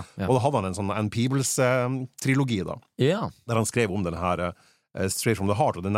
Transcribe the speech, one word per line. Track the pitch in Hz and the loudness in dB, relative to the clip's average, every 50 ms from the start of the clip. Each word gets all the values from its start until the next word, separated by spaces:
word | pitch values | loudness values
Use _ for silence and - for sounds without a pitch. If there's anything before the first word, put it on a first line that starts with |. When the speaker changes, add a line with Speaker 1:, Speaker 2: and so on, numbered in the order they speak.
| 92 - - | -2 -6 -8
Speaker 1:
ja. | - 98 95 | -6 0 2
Speaker 2:
Og | 131 | 2
da | 127 110 | 2 2
hadde | 147 143 117 | 2 0 0
han | 95 92 | 0 0
en | 90 101 | -2 -2
sånn | 101 98 101 | -2 -2 -2
Ann | 107 107 104 | 0 -2 -2
Peebles, | - 120 120 127 135 139 127 - - - | 0 0 0 2 0 0 0 0 0 2
eh, | 131 123 127 127 123 123 131 131 131 - _ - - | 2 2 2 2 0 -2 -4 -6 -8 -10 _ -4 0
trilogi | 135 131 135 139 127 117 95 85 | 0 2 2 2 2 0 -2 -2
da, | 80 - - - _ _ - 127 | -4 -6 -10 -12 _ _ 0 2
Speaker 1:
Ja. | 143 180 208 156 95 - _ - | 2 2 0 -4 -8 -10 _ -4
Speaker 2:
der | 117 117 113 | 0 0 2
han | 110 | 2
skrev | - - 123 113 104 | 2 2 0 0 2
om | - 104 95 | 0 -2 -2
den | 85 82 | -2 -2
her, | 82 90 90 90 82 90 | -2 0 0 0 0 0
eh, | 87 87 _ _ _ _ _ _ _ - - 95 95 | -4 -4 _ _ _ _ _ _ _ -6 -2 -2 -2
Straight | - - - 120 110 | -2 0 0 0 0
From | 101 98 98 | 2 0 0
The | 101 107 | 2 2
Heart, | 151 123 90 85 | 2 0 0 -2
og | 87 | -2
den | 98 101 | 0 0